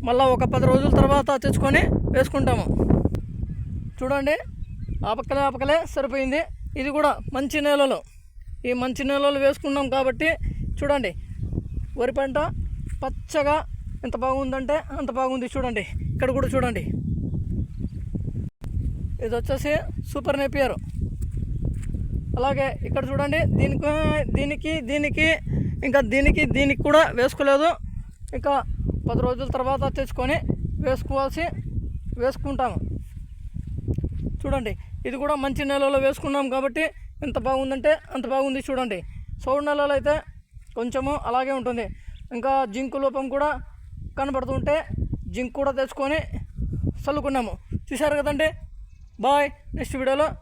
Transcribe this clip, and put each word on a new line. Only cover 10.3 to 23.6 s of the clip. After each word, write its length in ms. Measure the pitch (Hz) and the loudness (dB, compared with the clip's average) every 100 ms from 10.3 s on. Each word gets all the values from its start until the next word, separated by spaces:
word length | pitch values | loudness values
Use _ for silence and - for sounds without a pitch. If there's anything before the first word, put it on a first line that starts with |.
| 330 - - - - | 2 -2 -4 -4 -2
చూడండి 340 | 285 285 214 170 - - - - - - - - | 2 2 2 -4 -10 -6 -4 -4 -4 -6 -6 -2
వరి 140 | 247 254 | -2 0
పంట 200 | 269 269 330 - - - - - | 0 0 -2 -2 -4 -4 -6 -4
పచ్చగా 540 | 262 - - 311 285 302 - - - - | -4 -6 -2 0 2 2 0 -8 -8 -6
ఎంత 120 | 254 226 | -6 -2
బాగుందంటే 520 | 254 262 269 269 262 294 220 269 | 0 0 -2 -2 0 -2 -2 -6
అంత 120 | 269 247 | -4 0
బాగుంది. 300 | 262 262 247 | 0 0 -2
చూడండి, 300 | 277 254 214 185 - - | -2 -2 -2 -4 -4 -4
ఇక్కడ 160 | - 254 262 | 0 0 2
కూడా 120 | 262 | 2
చూడండి, 300 | 262 247 233 - - - - - - - - - - - - - - - - - _ - - - - - - | 2 2 0 -2 -4 -2 -2 -2 -4 -2 -2 -4 -4 -6 -6 -6 -4 -4 -4 -6 _ -6 -2 -2 -2 -4 -4
ఇది 100 | 233 240 | -2 -2
వచ్చేసి 360 | 233 269 254 302 - - - | 0 0 2 0 -2 -6 -6
సూపర్ 280 | 285 240 277 | -4 0 0
నేపియర్. 340 | 277 277 254 180 - - - - - - - - - - - - - - - - | 0 2 2 0 -4 -4 -4 -2 -4 -4 -2 -2 -2 -2 -4 -4 -2 -4 -2 0
అలాగే 300 | 262 277 269 - - | 0 2 0 -2 -4
ఇక్కడ 160 | 285 262 | -2 -2
చూడండి, 320 | 277 285 302 330 | 0 0 2 2
దీనికి, 340 | - | 4